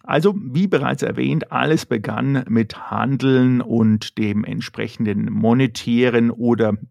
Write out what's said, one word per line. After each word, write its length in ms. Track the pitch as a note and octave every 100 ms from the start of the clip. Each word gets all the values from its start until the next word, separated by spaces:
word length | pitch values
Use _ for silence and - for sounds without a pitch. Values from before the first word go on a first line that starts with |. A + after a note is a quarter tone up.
Also, 320 | - D3 G3 G3+
wie 300 | C3 C3+ G3
bereits 340 | D3 C3 C3+
erwähnt, 500 | C3+ B2 C3 D3+ -
alles 360 | B2 C3+ D#3+ -
begann 580 | A#2 A2 A2 C3+ C3+ B2
mit 440 | A2+ A2+ - -
Handeln 720 | G#2+ B2 C3+ C3+ C3 B2+ B2
und 580 | - A2+ A2 G#2+ - -
dem 240 | G#2+ G2+
entsprechenden 920 | G#2 G#2 A2+ - A2 - A2 G2+ A2
monetären 960 | G#2 A2 A#2+ C3 A#2+ - A#2 B2 A#2 A#2
oder, 440 | A#2 A#2+ A#2 A2 G#2 -